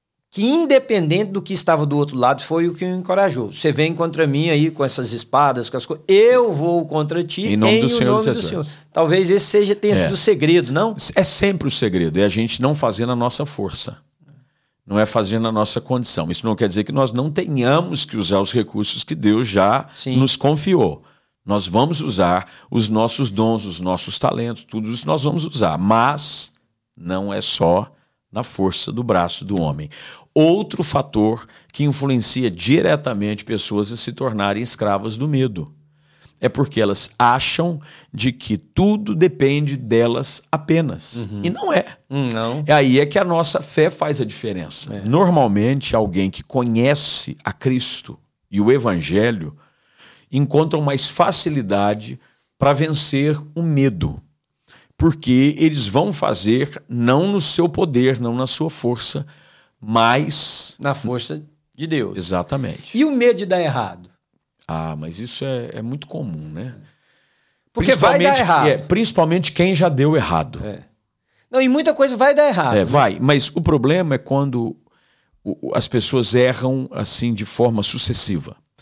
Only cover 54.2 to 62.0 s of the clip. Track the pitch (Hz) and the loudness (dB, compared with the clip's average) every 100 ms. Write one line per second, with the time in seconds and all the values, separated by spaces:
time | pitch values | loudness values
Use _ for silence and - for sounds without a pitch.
54.2 | - _ _ _ _ - _ - 165 156 | -16 _ _ _ _ -20 _ 0 0 2
55.2 | 127 127 143 151 160 151 101 120 202 151 | 2 4 4 2 0 2 0 0 0 0
56.2 | - - 104 123 143 - - 120 117 135 | -2 0 0 0 0 -8 -8 -2 2 2
57.2 | 190 202 156 - 170 - 185 123 127 120 | 2 0 0 2 0 0 0 2 2 0
58.2 | 120 120 131 - 156 - 120 120 - - | -4 -4 -4 -4 -4 -4 -4 -2 -4 -6
59.2 | 147 - _ _ _ _ 107 113 113 127 | -10 -18 _ _ _ _ -2 2 4 4
60.2 | 151 143 - - - - 139 135 113 123 | 2 0 0 -2 -6 -6 -6 -4 -4 -6
61.2 | - 151 151 _ _ - 160 156 | -6 -10 -14 _ _ -12 -4 -2